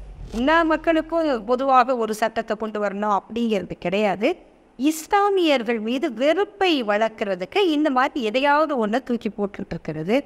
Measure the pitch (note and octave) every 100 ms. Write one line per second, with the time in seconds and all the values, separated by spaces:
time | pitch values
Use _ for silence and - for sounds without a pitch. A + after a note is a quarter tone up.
0 | - - - G#3+ C4 E4 D#4+ D#4 D#4+ D#4+
1 | D#4 E4 D#4+ A#3+ G3 B3 C4+ C4 A#3+ B3+
2 | A3 G#3+ A3+ A3+ A3 G#3+ A3 G#3 G3+ G3
3 | G#3+ G3 - A3+ A#3 G3+ F3 - F3 G3
4 | G#3+ F3+ A#3+ - - _ _ - C#4 D#4
5 | - G4+ G4+ G4 E4 C4+ A3+ A#3 G#3+ B3+
6 | D#4 A3 C#4 E4 G4+ - F#4+ D4 G#3+ G#3
7 | A3 A3 G#3 F#3 F3+ F#4+ F#4+ D4 D4+ B3+
8 | C#4 D4+ G#3+ B3 C#4+ C#4+ D#4 C4+ G#3+ A#3+
9 | - A#3 G#3+ G3+ G3+ - G3+ E3 - D#3
10 | E3 B3+